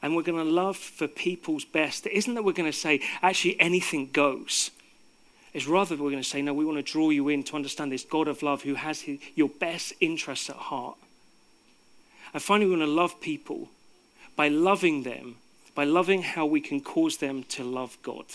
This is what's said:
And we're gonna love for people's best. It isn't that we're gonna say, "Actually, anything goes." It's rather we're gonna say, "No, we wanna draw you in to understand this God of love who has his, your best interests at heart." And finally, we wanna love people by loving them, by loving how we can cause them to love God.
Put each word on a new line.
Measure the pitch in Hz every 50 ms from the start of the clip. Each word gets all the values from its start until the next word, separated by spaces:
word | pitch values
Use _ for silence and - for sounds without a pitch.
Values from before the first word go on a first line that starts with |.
And | - 147 165
we're | 165 151
gonna | 175 165 165 160
love | 156 165 175 185 196 185
for | - - - - - 160 147
people's | - - - 180 180 175 - 160 156 143 -
best. | - - 156 156 143 - - -
It | - -
isn't | 208 208 247 240
that | 233 214
we're | 190 165
gonna | 180 165 156
say, | 139 - - 156 147 131 - - - -
"Actually, | - 185 185 - - 170 - -
anything | 165 170 180 185 - - 160 143 135 -
goes." | - 147 143 139 131 - - - - - - - - - - - - - - - _ _ _ _ _ _ - - -
It's | 147 131
rather | 147 170 190 202 185 165
we're | 143 143 143
gonna | 139 135 127
say, | - - 143
"No, | 143 147 143
we | 151 156
wanna | 156 151 143
draw | 139 - - 156 156 156
you | 151 143 139
in | 147 147 143 135
to | - 151
understand | 151 139 139 - - 151 135
this | 131 127 -
God | - 160 156 156 151
of | 143 -
love | 147 147 143 139
who | - 139 139
has | - 151 156 151 -
his, | - 147 139 139 - - -
your | - - -
best | - - 180 165 170 165 - - - -
interests | 175 160 165 151 - 147 131 - - -
at | 131
heart." | - - - 143 127 123 - - - _ _ _ _ _ _ _ _ _ _ _ _ _ _ _ _ _ _ - - - _ _ - - -
And | - 147 -
finally, | - 202 208 208
we | 185 180
wanna | 165 156 147
love | 151 170 175 170 - -
people | - 165 151 147 - - - - - - - _ _ - _ _ _ _ _ - - - -
by | - 151 147
loving | 147 156 170 190 202 190 185 165 151 139
them, | 123 123 120 135 131 123 113 - - _ _ - - - -
by | 143 143
loving | 143 160 180 180 185 196 185
how | 165 - - 165 156
we | 147 156 147
can | 147 - 143 139
cause | - - - 165 165 156 -
them | - 147 135 135 131 123
to | - - - 123
love | 123 127 127 127 120 - - -
God. | 127 - - - -